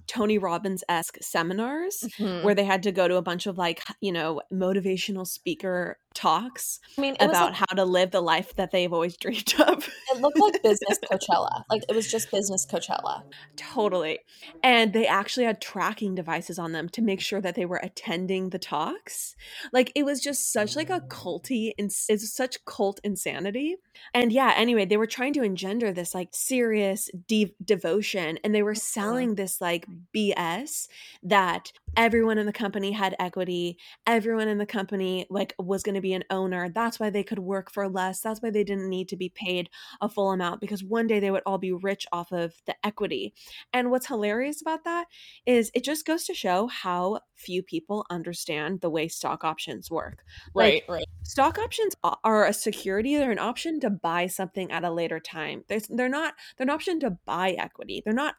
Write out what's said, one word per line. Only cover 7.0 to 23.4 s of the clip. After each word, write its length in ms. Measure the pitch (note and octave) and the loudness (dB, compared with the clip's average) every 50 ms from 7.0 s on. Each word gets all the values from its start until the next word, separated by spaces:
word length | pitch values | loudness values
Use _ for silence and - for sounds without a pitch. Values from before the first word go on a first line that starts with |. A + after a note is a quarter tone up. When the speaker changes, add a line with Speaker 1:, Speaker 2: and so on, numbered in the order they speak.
Speaker 2:
mean, 140 | C#4 C#4 - | -2 0 4
it 80 | - - | 4 6
was 40 | - | 6
Speaker 1:
about 220 | D#4+ F3 - - | 8 6 4 4
Speaker 2:
like 20 | F#3 - G3+ - | 4 2 0 2
Speaker 1:
how 60 | F#3+ | 2
to 80 | G3 F#3+ | 2 2
live 260 | F#3 F3+ F3+ F#3 F3+ | 4 4 4 4 4
the 120 | G3+ F#3 | 2 2
life 320 | F3 E3 D#3+ E3+ F#3+ - - | 4 4 4 2 2 -2 -4
that 140 | - F#3+ F3 | -4 -2 0
they've 220 | - F#3 F3+ E3+ | 2 2 2 2
always 240 | E3+ E3 E3+ F3+ E3+ | 2 0 0 0 -2
<laughs> 80 | - - | -4 -4
dreamed 300 | - A#3 G#3+ - - - - | -4 -4 -2 -2 2 4 6
of. 300 | D4+ C#4+ F#4 C#4+ - - - - - - | 6 6 4 2 -2 -8 -12 -10 -4 -2
Speaker 2:
It 80 | C4 A#3 | 2 2
looked 180 | C4 D4 D4 D#4 | 4 4 6 6
like 240 | G#4 G#4 E4 G4 | 6 6 6 6
business 360 | - A3 G#3 G#3 - G3 G#3 - - | 4 4 4 4 2 0 0 0 0
Speaker 1:
<laughs> 60 | - | 0
Speaker 2:
Coachella. 540 | G3 F#3+ - - F3 F3 - - - - - - | -2 0 2 2 2 2 2 0 -4 -6 -2 -2
Like, 140 | A3 G#3+ - - | -2 -2 0 0
it 60 | G#3+ | 0
was 160 | A3+ G#3+ - | 0 0 0
just 200 | A3 A3 A3 - | -2 -2 -2 -2
business 360 | - G3 G3+ G3 F#3+ F#3 - | -2 -2 0 0 -2 -2 -2
Coachella. 560 | - - E3+ - - - - - - - - - - - - - - _ | -2 -4 -4 -2 -2 -4 -2 -2 -4 -6 -6 -10 -14 -20 -20 -20 -20 _
Speaker 1:
Totally. 640 | - - - - B3 G#3 G3+ F#3 F3+ D#3+ D#3 - - - _ - - - - - - | -16 -14 -6 0 0 2 2 2 0 0 -2 -4 -6 -8 _ -20 -20 -20 -20 -2 2
And 300 | - C4 A#3+ A#3 A3+ G#3+ | 4 6 8 6 6 4
they 140 | F#3 A3 A3+ | 4 2 2
actually 380 | - - G3 G3+ - - B3+ A#3+ | 2 2 0 0 0 0 2 2
had 160 | A3+ G#3 A3 | 2 0 -2
tracking 540 | - - - G3 E3+ F#3+ G#3+ - A3 G3 F#3 | -6 -8 -4 -2 -2 -2 -2 -2 -4 -4 -2
devices 440 | F3+ D#3+ E3 D#3+ D#3+ - - E3 F3+ | -4 -4 -2 -4 -4 -4 -6 -8 -6
on 140 | E3+ D#3+ | -6 -4
them 160 | E3 D#3+ E3 E3+ | -4 -4 -6 -6
to 120 | - B3 | -2 0
make 180 | A3 G#3 F#3+ F#3 | 0 0 0 0
sure 200 | - - G#3 F#3+ | -2 -2 -2 -2
that 140 | F#3 F3+ F3 | -2 -2 -2
they 120 | A#3+ F3+ | -2 -2
were 140 | F3 F3+ - | -2 -2 -4
attending 680 | - F3+ - - - A#3 E3+ F3 F#3 F#3 F#3+ F#3+ F#3+ F#3 | -6 -8 -10 -10 -6 -4 -4 -2 -2 -2 -2 -2 -2 -4
the 80 | F#3 F3+ | -4 -6
talks. 800 | - - D3+ D3 D#3+ A3 E4+ A4 - - - - - - - - - - - - - D4 | -6 -4 -2 -2 -2 -2 -4 -8 -10 -12 -10 -10 -10 -10 -12 -16 -20 -18 -16 -14 -8 2
Like, 200 | - B3+ B3+ - - | 4 4 4 4 2
it 100 | D4 C#4+ | 0 2
was 160 | C#4+ C#4+ B3 | 2 0 0
just 320 | - C#4+ C#4 - - - | -2 -2 -2 -2 -2 0
such, 240 | - A3 G#3+ G#3+ - | 0 0 0 0 -2
like, 140 | D4 D#4+ F4 | -4 -2 -2
a 100 | F#4 F4 | -4 -4
culty 720 | - - - - - F3+ D3+ F3 - - C4+ A3 A3 A3 - - | -4 -8 -12 -8 -6 -6 -6 -6 -4 -2 -2 -2 -2 -2 -2 -4
ins-, 280 | G#3 G3 - - - - | -4 -4 -2 -2 0 2
it's 240 | G#3+ G3+ A3+ G#3+ | 2 0 0 -4
such 320 | - - B3+ B3+ - - - | -4 -4 -4 -4 -6 -10 -12
cult 360 | - - - G3+ G3 G3+ - | -10 -4 -2 -2 -2 -2 -2
insanity. 760 | - G#3 F#3+ - - D#3 - C#3 | -4 -4 -4 -4 -4 -4 -4 -4